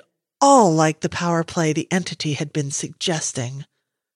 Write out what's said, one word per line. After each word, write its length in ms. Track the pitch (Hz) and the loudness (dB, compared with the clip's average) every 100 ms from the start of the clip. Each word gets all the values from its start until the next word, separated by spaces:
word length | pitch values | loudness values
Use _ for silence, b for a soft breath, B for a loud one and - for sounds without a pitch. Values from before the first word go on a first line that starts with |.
| _ _ _ - | _ _ _ 0
all 320 | 277 277 202 | 6 6 6
like 280 | 160 156 151 | 4 2 0
the 80 | 170 | -6
power 340 | - 175 170 | -4 -2 -2
play 300 | 165 - 160 | -2 -2 0
the 180 | 156 - | 0 -2
entity 420 | 185 170 160 151 | -2 -4 -6 -6
had 200 | 143 151 | -6 -4
been 180 | 156 139 | -6 -6
suggesting, 960 | - 160 - 185 156 - 143 123 135 143 _ _ _ _ | -6 -10 -6 -4 -4 -6 -6 -8 -10 -16 _ _ _ _